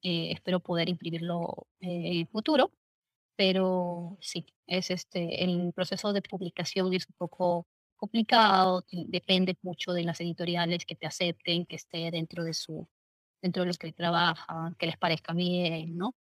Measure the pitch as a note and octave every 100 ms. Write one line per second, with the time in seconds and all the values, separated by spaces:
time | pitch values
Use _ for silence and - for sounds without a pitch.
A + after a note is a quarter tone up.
0 | F#3 E3+ E3 D3 - F3+ - E3+ E3 F3+
1 | E3 E3 E3 E3+ E3+ - - _ F3+ F3
2 | E3 F3 E3 - A3 D4 C#4 _ _ _
3 | _ _ _ - F#3+ F#3+ F#3 F#3 F3 F3
4 | E3+ G3 - F3 - _ - F3+ F3+ F3+
5 | - F3+ E3+ - F#3 F3 F3 F3+ F3+ F#3+
6 | G#3 G3+ - F#3+ F3+ - E3+ F#3+ F#3 F#3
7 | - - F3 - F3+ F3 - _ _ _
8 | G#3 A3+ A3 E4+ G#3+ F#3+ F#3+ F#3 - F3
9 | - F3+ - F#3 F#3 F3+ F3+ E3+ - F3+
10 | E3+ D#3+ E3+ E3 F3 F3 E3+ F3 - E3+
11 | D#3 - F3 E3 - E3+ F3 E3+ - E3+
12 | E3 E3 E3 F3 E3 D#3+ - D#3 - _
13 | _ _ _ _ F#3 F#3 F3+ E3+ D#3+ -
14 | E3+ E3+ F3 D#3+ - E3 E3 E3+ E3 -
15 | E3+ D#3 - E3+ F3+ F3+ F3 E3 E3 E3+
16 | G#3 -